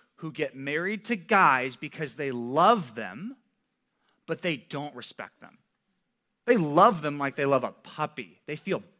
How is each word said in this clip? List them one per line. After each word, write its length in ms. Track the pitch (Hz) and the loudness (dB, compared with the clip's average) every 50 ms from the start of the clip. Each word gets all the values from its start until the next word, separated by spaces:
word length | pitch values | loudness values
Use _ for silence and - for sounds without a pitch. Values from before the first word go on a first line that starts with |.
| _ _ _ | _ _ _
who 140 | - - 160 | -14 -12 -12
get 240 | 127 156 151 131 - | -6 -6 -6 -6 -6
married 500 | 135 135 139 147 160 175 196 214 202 - | -10 -8 -4 -4 -4 -2 -2 -4 -6 -4
to 100 | - 240 | -6 -6
guys 580 | 185 160 - 220 196 185 151 135 127 127 135 127 | -6 -2 2 4 6 6 6 6 4 2 -2 -8
because 400 | - 156 147 - - 160 135 113 | -10 -14 -14 -10 -10 -10 -10 -8
they 160 | 151 147 139 | -8 -6 -6
love 640 | 127 120 117 120 131 151 175 208 240 214 160 123 110 | -4 -6 -6 -2 2 4 6 6 6 4 0 -8 -10
them, 420 | 113 107 92 92 123 185 240 277 _ _ _ _ _ _ _ _ _ _ _ _ _ _ _ _ _ _ | -10 -10 -10 -10 -10 -12 -12 -14 _ _ _ _ _ _ _ _ _ _ _ _ _ _ _ _ _ _
but 160 | - 165 160 - | -8 -8 -4 -4
they 140 | 180 156 | -4 -4
don't 380 | 120 - - - 139 147 147 131 | -4 -8 -10 -10 -8 -8 -8 -10
respect 460 | 123 117 - - - 101 92 _ _ | -14 -16 -16 -14 -14 -14 -14 _ _
them. 180 | - 90 _ _ _ _ _ _ _ _ _ _ _ _ _ _ _ _ _ _ - | -20 -20 _ _ _ _ _ _ _ _ _ _ _ _ _ _ _ _ _ _ 0
They 120 | 240 254 | 2 2
love 460 | 220 165 147 151 170 196 240 208 160 147 | 2 2 2 6 6 6 6 6 4 -4
them 160 | 151 143 147 | -6 -4 -4
like 160 | 139 139 - | -4 -6 -4
they 120 | - 143 | -2 0
love 180 | 139 139 131 120 | 2 2 2 0
a 80 | 104 - | -2 -10
puppy. 680 | _ _ - - - 151 147 - - 110 85 - _ _ | _ _ -18 -10 -8 -8 -8 -8 -12 -16 -16 -18 _ _
They 100 | - 151 | -12 -12
feel 260 | 151 - 196 180 117 101 _ _ _ | -10 -6 -6 -6 -6 -6 _ _ _